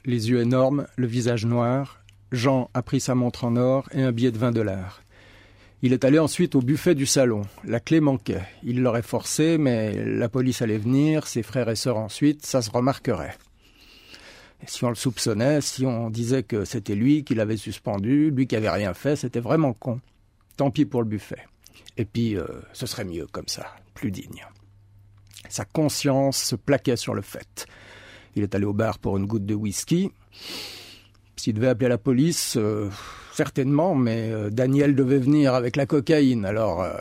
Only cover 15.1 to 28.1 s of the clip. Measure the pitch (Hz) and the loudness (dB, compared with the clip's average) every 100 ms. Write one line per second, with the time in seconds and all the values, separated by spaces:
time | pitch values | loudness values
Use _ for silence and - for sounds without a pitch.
15.1 | - 120 104 127 147 - - 131 113 113 | -2 -2 2 2 2 0 -2 -2 -2 -4
16.1 | 113 117 135 - 110 92 120 107 101 127 | -4 -2 -2 0 -4 -2 -6 -4 0 2
17.1 | 151 143 113 107 110 - - - 101 104 | 2 2 0 0 -2 -6 -8 -6 -4 0
18.1 | 143 156 131 127 113 107 87 101 90 139 | 2 2 2 0 0 0 0 -2 -2 -2
19.1 | 147 123 120 117 160 147 110 131 120 - | -2 -2 -4 0 2 2 0 -6 -6 -10
20.1 | _ _ _ _ - 139 131 147 123 113 | _ _ _ _ -2 0 2 0 0 -2
21.1 | 104 - - - _ _ - - - 110 | -4 -8 -16 -16 _ _ -20 -12 -8 -4
22.1 | 117 117 95 64 62 - - 127 - 95 | -2 -2 -2 -6 -10 -16 -12 -10 -8 -8
23.1 | 82 73 - - - - - - - - | -8 -8 -10 -10 -10 -12 -18 -20 -8 -6
24.1 | 92 - - - - - - _ - - | -6 -12 -18 -20 -20 -20 -20 _ -20 -20
25.1 | - - - - - 104 160 147 - 143 | -20 -20 -20 -14 -10 -6 0 0 0 0
26.1 | 135 139 - - 120 - 139 - 117 - | 2 2 0 -4 -4 0 0 2 -2 -2
27.1 | 107 - - - - - - - - - | -6 -8 -14 -16 -18 -18 -20 -20 -20 -20